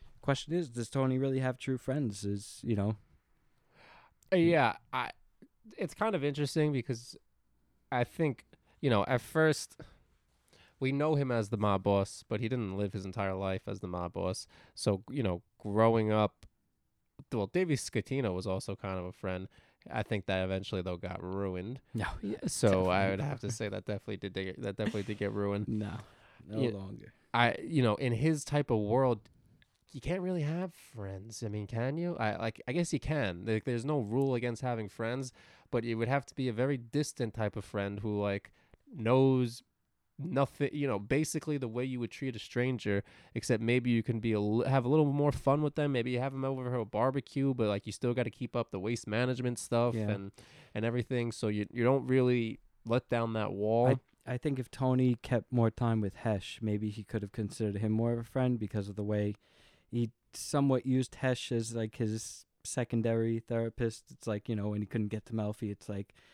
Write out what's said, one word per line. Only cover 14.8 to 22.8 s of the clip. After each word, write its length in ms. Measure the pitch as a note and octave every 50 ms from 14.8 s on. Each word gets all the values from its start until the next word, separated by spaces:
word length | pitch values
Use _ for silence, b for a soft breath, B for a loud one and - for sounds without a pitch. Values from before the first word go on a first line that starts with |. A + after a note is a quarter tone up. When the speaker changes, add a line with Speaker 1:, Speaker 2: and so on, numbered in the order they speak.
| - A2 G2+ F#2 - -
Speaker 2:
you 100 | C3+ C#3+ A2+
know, 180 | F#2+ F2 F2 - _ _ _
growing 520 | - G#2 G2+ G#2+ A2+ A#2 A2+ A2+ G#2+ G#2+
up, 340 | G#2+ G#2+ G#2+ G2+ - _ - - _ _ _ _ _ _ _ _ _ _ _ _ _ - - _
well, 160 | - A2+ G2
Davey 280 | G2 - F3+ F#3+ E3+ C#3+
Scatino 580 | A#2+ - - - A#2 - - C3 C#3 B2+ A2 F2+
was 140 | F#2 F#2+
also 280 | G#2 F#2+ F#2+ - - G2
kind 220 | - - G2 F#2+
of 80 | F#2 F2+
a 60 | F#2
friend. 360 | - - - F#2+ F#2 F#2 F#2+ b b b b b b b - -
I 100 | - A2+ G#2
think 220 | - A2+ G2+ -
that 160 | - F#2+ F#2 F#2
eventually, 380 | F#2 F#2+ F#2+ F#2+ - G#2+ F#2
though, 160 | F2 F2+ F2+
got 240 | E2+ - F2+ F2+ E2
ruined. 580 | F2 F2+ F#2+ G2 G2 F#2+ F#2 F2+ F#2 A2 C3+ - - _ -
Speaker 1:
No, 140 | A2 - - - -
yeah, 160 | - G3+ - - -
Speaker 2:
So 420 | F#3 - - - G#2+ F#2+ F#2